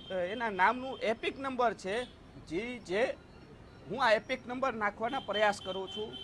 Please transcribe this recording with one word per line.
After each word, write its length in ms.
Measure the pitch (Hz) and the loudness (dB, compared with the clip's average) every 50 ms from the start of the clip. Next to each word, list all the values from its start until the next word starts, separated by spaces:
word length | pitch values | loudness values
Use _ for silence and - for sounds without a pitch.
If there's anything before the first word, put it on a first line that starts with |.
| - - 190 185 175 180 208 | -4 -6 -2 -2 -2 -2 -2
એના 180 | 247 240 226 | -2 -2 0
નામનું 480 | 202 180 185 208 240 254 254 269 254 - | 2 6 6 6 6 4 0 -6 -4 -2
એપિક 400 | - 196 226 226 - 349 277 - | 0 0 0 0 0 -4 -4 -4
નંબર 360 | 277 269 262 247 247 226 190 | -4 -4 0 2 2 2 2
છે, 320 | - - 185 196 233 254 - - - - - - - - - | 0 -4 -2 -2 -2 -2 -4 -8 -16 -20 -18 -18 -16 -10 -6
જી 300 | 151 175 220 240 247 240 | -4 -4 -4 -4 -6 -6
જે 380 | 190 160 175 202 247 - 277 - - - - - - - - - - - - - - - | -4 -2 0 2 2 2 0 -4 -10 -20 -20 -20 -20 -20 -20 -20 -20 -20 -20 -14 -10 -6
હું 140 | 180 254 269 | -2 2 4
આ 80 | 233 214 | 6 6
એપિક 340 | 220 220 - 262 254 - | 4 4 0 -4 -4 -4
નંબર 260 | 214 247 254 254 262 226 | -6 -4 0 0 0 0
નાખવાના 480 | 226 214 202 202 - 220 233 277 269 | 0 0 -2 0 0 -2 -2 -2 -2
પ્રયાસ 400 | - - 196 208 214 208 202 - | -2 -2 2 4 4 4 4 2
કરું 280 | - 190 185 190 190 185 | -2 -6 -4 -4 -4 -6
છું. 280 | - 208 214 233 240 - | -6 -6 -6 -6 -8 -10